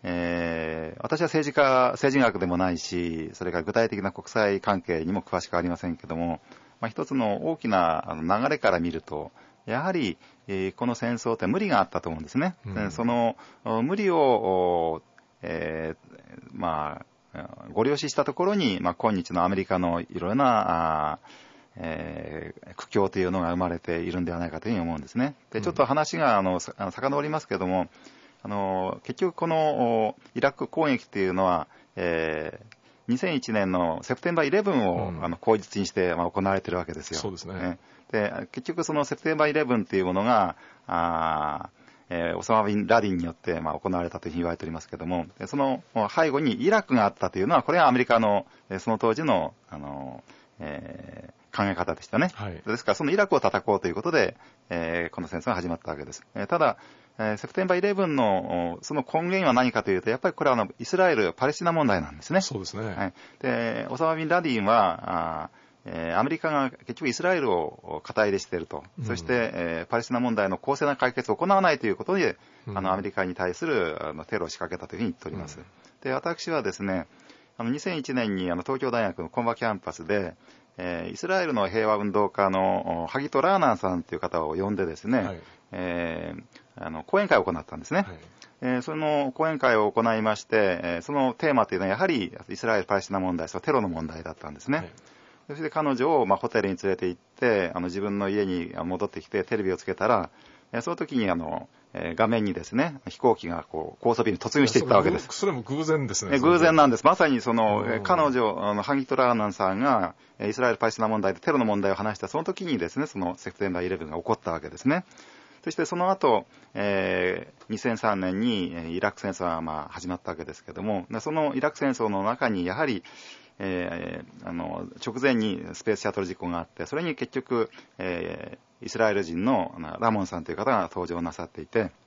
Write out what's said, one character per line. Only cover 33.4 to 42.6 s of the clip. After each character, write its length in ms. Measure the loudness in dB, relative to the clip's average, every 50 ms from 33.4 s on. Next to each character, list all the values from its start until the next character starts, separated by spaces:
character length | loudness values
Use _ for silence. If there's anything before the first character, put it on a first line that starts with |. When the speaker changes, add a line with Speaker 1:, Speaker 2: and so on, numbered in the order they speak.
| -2 0
Speaker 1:
年 220 | 0 2 2 2 2
の 280 | 2 2 0 0 -4
セ 140 | -4 -4 -4
プ 60 | -2
テ 80 | -2 0
ン 60 | 2
バ 80 | 2 2
ー 40 |
イ 40 | 4
レ 100 | 2 2
ブ 100 | 2 2
ン 160 | 2 2 2
を、 220 | 2 2 0 -2 -4
Speaker 2:
う 20 |
ん。 120 | -4 -4 -4
Speaker 1:
あ 40 |
の、 80 | -4 -6
口 220 | -2 4 4 4
実 220 | 4 2 -4 -4 -4
に 40 | -4
し 60 | -2
て、 240 | 0 2 2 2 2
ま 80 | 0 0
あ、 80 | 0
行 100 | 0 0
わ 120 | 2 2 2
れ 80 | 0
て 80 | 0 -2
い 20 |
る 60 | -4
わ 80 | -4 -4
け 80 | -6 -8
で 80 | -10
す 100 | -10 -8 -8
よ。 60 | -6
Speaker 2:
そ 80 | -6
う 40 | -6
で 60 | -8
す 80 | -8 -12
ね。 80 | -10 -8
Speaker 1:
ね。 260 | -6 -6 -6 -6 -8 _ -20 -20 -20 _ -2
で、 360 | 0 0 0 0 -2 -6 -10 -8 -10
結 140 | -8 -6
局 160 | -4 -4 -2 -2
そ 100 | 0 0
の 100 | 0 0
セ 140 | -2 -4
プ 60 | -2 0
テ 100 | 0 2
ン 40 |
バ 100 | 4 4
ー 20 | 4
イ 40 | 4
レ 120 | 2 2
ブ 100 | 2 2
ン 100 | 0 0
と 120 | 2 0
い 20 | 2
う 60 | 2
も 80 | 2 2
の 100 | 2 4
が、 320 | 4 6 6 4 2 0 -8 -16 -20 -20 _ _
あ 840 | -2 0 0 2 2 2 0 0 0 0 0 -2 -2 -4 -6 -8 -12 _ _ -20 -20 -20 _ _ _
ー、 20 |
え 220 | -4 -2 -2 -2 -2
ー、 40 |
オ 40 | -4
サ 120 | 0 2 4
マ・ 100 | 4